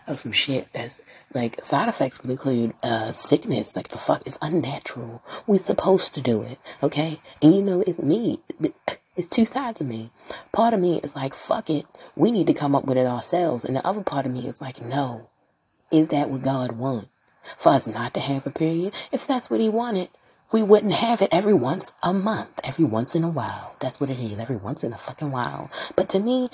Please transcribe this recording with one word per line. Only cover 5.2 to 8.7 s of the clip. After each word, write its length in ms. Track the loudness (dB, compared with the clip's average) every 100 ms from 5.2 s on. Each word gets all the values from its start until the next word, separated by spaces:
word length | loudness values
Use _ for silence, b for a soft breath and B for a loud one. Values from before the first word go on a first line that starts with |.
| B B 2
We're 120 | 2
supposed 540 | 2 0 4 4 2 -2
to 60 |
do 200 | 0 0
it, 180 | -2 -12 B B
okay? 360 | -2 0 -4 -6 B B
And 140 | 8 8
you 60 |
know, 220 | 4 2 0
it's 120 | 0
me. 400 | 2 2 2 -4 -8 -4 -4